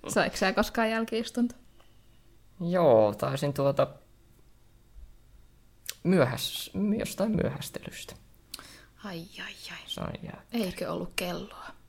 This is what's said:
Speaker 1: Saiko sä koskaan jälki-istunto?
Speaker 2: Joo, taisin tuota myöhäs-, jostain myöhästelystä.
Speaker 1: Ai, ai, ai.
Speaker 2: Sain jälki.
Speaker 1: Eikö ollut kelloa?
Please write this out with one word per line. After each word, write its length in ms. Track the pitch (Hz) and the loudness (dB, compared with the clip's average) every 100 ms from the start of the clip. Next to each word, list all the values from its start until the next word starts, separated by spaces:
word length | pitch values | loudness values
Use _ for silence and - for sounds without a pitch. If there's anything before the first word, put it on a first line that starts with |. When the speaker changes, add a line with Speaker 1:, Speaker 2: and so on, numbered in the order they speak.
| - | 0
Speaker 1:
Saiko 300 | 214 175 - | 2 2 2
sä 160 | 190 | 0
koskaan 360 | 190 214 - 220 | 2 0 2 0
jälki-istunto? 640 | 226 226 226 233 - 240 - - - - - - - - - - - 170 | 0 -2 -2 -2 0 0 -2 -20 -20 -20 -20 -20 -20 -20 -20 -20 -8 0
Speaker 2:
Joo, 440 | 180 160 110 107 | 6 8 10 8
taisin 400 | 104 135 139 143 | 4 -2 0 -2
tuota 340 | 139 139 139 135 - - - _ - - - - - - - - - - - - - - - - - | 2 2 4 2 0 -20 -20 _ -20 -20 -20 -20 -20 -20 -20 -20 -20 -20 -20 -20 -20 -20 -12 -12 -4
myöhäs-, 680 | 165 185 127 113 - - - 185 202 220 | 2 4 4 2 -6 -6 -6 -2 0 0
jostain 360 | - - 220 214 | -2 -2 0 2
myöhästelystä. 800 | - - - - - - - - - - _ - - - - - | 0 -2 -8 -10 -12 -14 -16 -18 -20 -20 _ -16 -16 -20 -20 -16
Speaker 1:
Ai, 140 | 208 170 | -10 -10
ai, 340 | 165 - 185 - - | -12 -12 -12 -12 -14
ai. 60 | - - | -14 -10
Speaker 2:
Sain 340 | - - - | -8 -6 -6
jälki. 420 | - - - 233 190 | -12 -14 -8 -4 -4
Speaker 1:
Eikö 240 | 170 - | -4 -6
ollut 200 | 170 180 - | -6 -6 -6
kelloa? 500 | 180 175 196 - - - | -6 -6 -10 -14 -16 -18